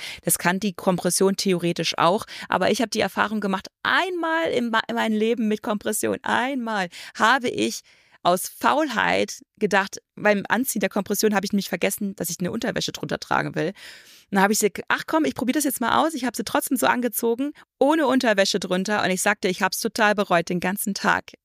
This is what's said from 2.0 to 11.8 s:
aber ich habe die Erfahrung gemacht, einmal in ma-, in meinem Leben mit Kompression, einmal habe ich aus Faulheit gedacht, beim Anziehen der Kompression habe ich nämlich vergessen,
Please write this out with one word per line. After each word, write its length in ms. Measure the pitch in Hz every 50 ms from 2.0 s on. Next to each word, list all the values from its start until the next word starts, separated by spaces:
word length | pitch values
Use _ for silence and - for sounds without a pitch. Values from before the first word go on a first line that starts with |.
| - 165 185 226 - - - - - -
aber 220 | - 180 185 -
ich 100 | 214 -
habe 100 | 247 214
die 100 | - 214
Erfahrung 400 | 208 190 - 214 202 208 220 214
gemacht, 260 | 202 196 190 185 - - - _
einmal 680 | - - 247 277 349 381 370 339 330 320 320 330 330 -
in 180 | - - 240 233
ma-, 120 | 226 220 - -
in 60 | 233
meinem 240 | 233 220 226 220 214
Leben 300 | 220 226 240 226 226 214
mit 140 | 214 208
Kompression, 560 | - 247 214 202 - 226 214 - - 220 196 -
einmal 640 | - - 208 220 240 262 285 262 233 226 220 202 185 175 - - - - -
habe 320 | - 226 220 254 269 233 -
ich 320 | - - 214 226 - - - _ _ _ _ _ _ _
aus 260 | - 175 180 190 - -
Faulheit 920 | - - - 233 247 285 320 285 226 196 185 175 180 190 208 202 - - - _ _ _
gedacht, 440 | 214 190 208 196 196 196 - - _ _ _
beim 300 | - 196 208 208 196 -
Anziehen 340 | - - 220 254 - - 214
der 100 | 190 190
Kompression 440 | - 214 190 - 208 - - 214 208
habe 120 | 196 185
ich 60 | 202
nämlich 180 | - 196 - -
vergessen, 440 | - 175